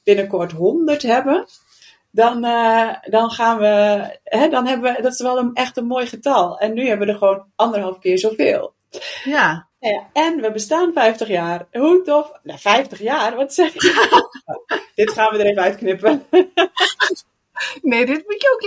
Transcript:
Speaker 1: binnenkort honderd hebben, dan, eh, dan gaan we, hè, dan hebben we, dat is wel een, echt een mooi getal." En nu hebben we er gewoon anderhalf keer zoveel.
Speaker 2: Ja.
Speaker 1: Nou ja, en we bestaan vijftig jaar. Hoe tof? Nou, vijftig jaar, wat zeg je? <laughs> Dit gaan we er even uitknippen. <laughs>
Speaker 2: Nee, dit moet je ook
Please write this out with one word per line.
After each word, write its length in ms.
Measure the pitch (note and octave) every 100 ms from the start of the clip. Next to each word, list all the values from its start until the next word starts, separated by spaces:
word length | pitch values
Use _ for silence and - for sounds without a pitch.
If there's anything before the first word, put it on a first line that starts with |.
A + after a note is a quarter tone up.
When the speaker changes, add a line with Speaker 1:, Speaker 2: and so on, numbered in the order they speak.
Speaker 1:
binnenkort 480 | - G3+ G3 F#3+ E3+
honderd 500 | D#3+ F3+ D4 D#4 D4
hebben, 440 | C4 A#3 C4+ D#4 - _ _ _ - _ _ G3
dan, 280 | A#3 A#3+
eh, 460 | A#3+ A#3 A3+ A3+ A3+ - -
dan 200 | G#3+ A#3
gaan 280 | - A#3 A3+
we, 80 | G#3 G#3 G#3 G#3 G3+ -
hè, 260 | - G#3+ D4+
dan 180 | B3+ B3
hebben 260 | B3+ B3 B3
we, 60 |
dat 100 | A#3+
is 80 | B3
wel 160 | B3 B3+
een, 160 | A#3+
echt 240 | A#3+ B3+ -
een 80 | A#3+
mooi 200 | B3+ A#3+
getal." 520 | G#3+ C#4 C4 F3 F3
En 140 | G#3+
nu 140 | A3+ B3+
hebben 200 | G#3 G3+
we 60 |
er 60 | G#3
gewoon 260 | G3 G3 - -
anderhalf 440 | A3+ G#3+ F#3+ F#3
keer 180 | F#3 F#3
zoveel. 560 | G#3 A3 - G2+ - - _ - - -
Speaker 2:
Ja. 440 | C4 D4 F#3+ D#3+ - _
Speaker 1:
Nou 140 | A#3 G3+
ja, 140 | -
en 280 | - D#4+ E4
we 100 | A3
bestaan 420 | G#3+ G#3 D#4 F4+
vijftig 340 | E4 A3+ A3 G#3+
jaar. 400 | F3+ E3+ F3 -
Hoe 300 | - D3+ F3+
tof? 300 | F#3 G3 G3 -
Nou, 160 | - D3
vijftig 400 | G3+ A3+ C4+ F#3
jaar, 360 | G#3 D4 A3 A#3
wat 180 | C4+
zeg 200 | - E4
je? 480 | - - - - - - C4+ -
<laughs> 500 | - - - - -
Dit 160 | G#3+
gaan 200 | G#3+ A3
we 60 | G#3+
er 60 | G3+
even 120 | G3+
uitknippen. 640 | F3+ G#3 G#3 F#3 G#3 D4+ -
<laughs> 1500 | F4 F#4 - F4+ - F#4 - - F#4 - _ _ - - -
Speaker 2:
Nee, 240 | D#4 A#3 B3
dit 180 | D4+ G4+
moet 140 | G#4
je 100 | C#5
ook 100 | B4